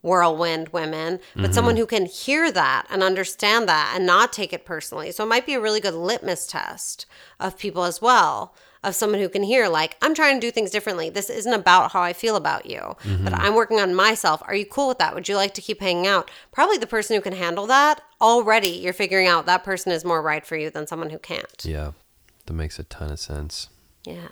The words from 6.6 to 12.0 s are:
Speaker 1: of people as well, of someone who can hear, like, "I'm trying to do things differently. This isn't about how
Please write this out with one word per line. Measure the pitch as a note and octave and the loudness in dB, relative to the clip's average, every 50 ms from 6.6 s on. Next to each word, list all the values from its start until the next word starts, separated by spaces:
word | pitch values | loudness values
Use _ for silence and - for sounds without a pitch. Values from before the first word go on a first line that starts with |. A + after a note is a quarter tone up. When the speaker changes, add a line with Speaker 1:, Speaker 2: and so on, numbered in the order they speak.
| - - - - - - - - - _ _ - - - - _ | -8 -8 -10 -12 -12 -12 -12 -12 -14 _ _ -20 -20 -20 -14 _
Speaker 1:
of | - F#3+ F3+ - | -8 -8 -8 -6
people | - G#3 F3+ F3 F3+ | -10 -8 -4 -2 -2
as | F3+ E3+ - | -2 -2 0
well, | - A#3 B3+ A3+ F3+ D3+ C#3 G#2+ - F#3 _ _ _ _ _ _ - | 2 4 6 6 6 4 2 -2 -6 -10 _ _ _ _ _ _ -8
of | - F#3 | -6 -4
someone | - A3+ G#3+ G#3 G3 | -2 0 0 0 0
who | G3+ F3+ | -2 -2
can | - G3+ G3+ | -2 -2 -2
hear, | G3 A#3+ C4 A#3 G3 | 2 2 2 2 4
like, | E3 D#3 D#3+ D#3 - _ | 2 2 0 0 -2 _
"I'm | - D4 D#4+ | 0 0 2
trying | D4+ D#4+ C#4+ C#4 C4 | 4 4 2 4 2
to | A3 | 0
do | A#3 A#3 | -2 -2
things | A#3 A3 F#3+ | -2 -2 -2
differently. | - G#3+ G#3 A3+ G3 E3+ E3 D#3+ | -2 -4 -4 -2 -4 -4 -4 -6
This | D#3+ G3+ G3+ - | -6 -6 -6 -6
isn't | A#3+ A#3 G#3 A3+ B3 | -6 -6 -2 -2 -2
about | - F3+ F#3 F3+ F#3 D3 C3 | 2 6 6 6 6 6 4
how | - F#3+ | 0 0